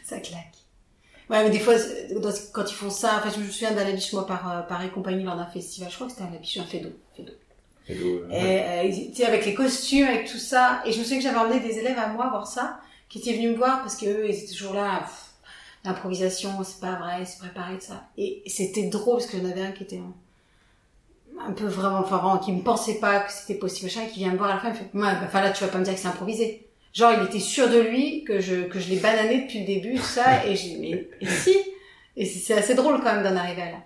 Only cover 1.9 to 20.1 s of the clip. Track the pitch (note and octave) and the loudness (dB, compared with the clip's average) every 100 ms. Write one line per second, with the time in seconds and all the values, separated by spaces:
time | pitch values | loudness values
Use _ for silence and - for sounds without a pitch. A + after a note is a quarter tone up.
1.9 | - - G3 G3+ F#3+ - - G3 - G3+ | -6 -6 -4 -2 -4 -6 -4 -4 -4 -6
2.9 | F#3+ A3+ G#3+ G#3+ G#3 G3+ - A3 G#3 G3 | 0 2 2 0 -4 -6 -4 -2 0 0
3.9 | F#3+ - G3+ F#3+ F3+ F3+ F3 F3 F3 F#3 | -2 -2 -4 -2 -4 -4 -6 -6 -6 -6
4.9 | F#3+ F#3 F#3 F#3+ F3 F3 F#3 - - F3+ | -6 -2 -2 -2 -6 -8 -10 -10 -12 -12
5.9 | - B3 - F3+ E3 - F#3+ E3+ D#3+ - | -10 -12 -10 -12 -10 -8 -8 -6 -8 -8
6.9 | - _ - - - _ _ _ _ - | -14 _ -20 -20 -20 _ _ _ _ -12
7.9 | F2 F2+ F2 F2 F3 - F#3+ F3 F3 F#3+ | -4 -2 -2 -2 0 4 4 2 0 0
8.9 | F#3+ - - A#3 G#3 G3+ G3+ C4 - - | 0 -6 0 4 4 2 2 2 2 2
9.9 | C#4 C4+ A3+ - A#3 - B3+ B3 B3 A3+ | 4 6 4 -2 -8 2 6 6 4 0
10.9 | A3 A#3 C4 C#4+ A#3 A3+ B3+ A3+ A3 A#3+ | 0 0 0 2 2 4 2 0 -2 0
11.9 | A#3+ G#3+ A3+ B3+ G#3+ G3+ B3+ D4+ - - | 0 -2 -2 -2 -2 -4 -6 -6 -8 -18
12.9 | - _ - A#3+ A3 A#3 A3+ B3+ C4 G3+ | -20 _ -8 -4 0 0 4 4 2 -2
13.9 | - G#3 G#3 G#3+ F#3+ - - G3 G3+ G3+ | -4 -2 0 -2 -4 -6 -10 -6 -2 -2
14.9 | F#3 - - - _ - - - - F#3+ | -2 -6 -14 -20 _ -20 -20 -20 -12 -6
15.9 | F#3 F#3+ F3+ F#3 F#3 G3+ G3 F#3+ - F3+ | -6 -4 0 0 -2 -6 -4 -6 -8 -8
16.9 | F3+ E3+ F3+ F#3 - F#3 F#3 F3+ F#3+ - | -6 -6 -6 -8 -12 -14 -10 -10 -10 -12
17.9 | G3 - - G3 G3 - - F#3 G#3+ F#3 | -18 -16 -6 -6 -6 -8 -4 -2 0 -2
18.9 | G#3 G#3+ A#3 - F#3 F#3 F3+ F#3+ F#3+ F#3+ | 0 2 2 0 -4 -4 -4 -6 -8 -12
19.9 | F3+ F3+ | -12 -12